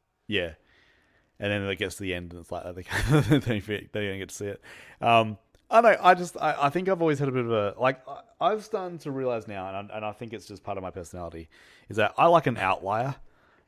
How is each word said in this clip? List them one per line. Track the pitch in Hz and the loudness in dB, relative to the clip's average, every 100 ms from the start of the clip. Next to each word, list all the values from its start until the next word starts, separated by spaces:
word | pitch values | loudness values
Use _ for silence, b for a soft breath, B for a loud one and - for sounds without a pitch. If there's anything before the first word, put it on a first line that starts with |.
| _ _ - | _ _ -2
Yeah. | 101 85 78 b b b b b b b - | 0 0 -6 b b b b b b b -6
And | 101 | -2
then | 104 | -2
it | 98 98 | -2 -2
gets | 95 - | -4 -6
to | |
the | 98 | -6
end, | 87 87 | -6 -8
and | 87 | -14
it's | 82 | -12
like, | 87 87 | -10 -10
<laughs> | |
they, | 90 - - 104 147 117 143 123 107 | -12 -8 -2 2 2 4 2 0 -4
they | 101 101 - 107 101 | -4 -6 -6 -6 -6
don't | 95 | -6
get | 90 | -10
to | |
see | - 104 | -8 -10
it. | - - B B B | -10 -14 B B B
Um, | 120 117 110 104 _ _ - | 4 4 4 -2 _ _ 2
I | 220 | 6
don't | 240 | 6
know, | 269 | 8
I | 180 | 6
just, | 180 180 - | 6 2 -2
I, | 156 147 | -2 2
I | 143 | 0
think | 170 190 | 0 0
I've | 180 | 2
always | 165 143 | 2 2
had | 139 | 0
a | |
bit | 127 117 | -2 0
of | |
a, | 110 101 92 | 2 0 0
like, | 127 139 - | 0 0 -8
I, | 139 - - | -16 -14 -2
I've | 165 214 | 0 0
started | - 208 185 170 | -4 -8 -8 -10
to | 156 | -8
realize | 135 127 117 107 | -4 -4 -4 -6
now, | 101 95 | -10 -8
and | 95 101 | -8 -10
I, | 110 | -10
and | |
I | 107 | -10
think | 104 117 | -10 -12
it's | 110 - | -12 -14
just | 98 | -14
part | - 98 | -10 -8
of | |
my | 92 | -8
personality, | 92 82 90 85 82 82 B B B B | -10 -12 -12 -12 -12 -16 B B B B
is | 107 | 0
that | 104 - | 2 4
I | 165 | 6
like | 170 - | 6 4
an | 110 | 0
outlier. | 95 92 95 110 135 - - b b b | 0 0 -2 -2 -2 -6 -14 b b b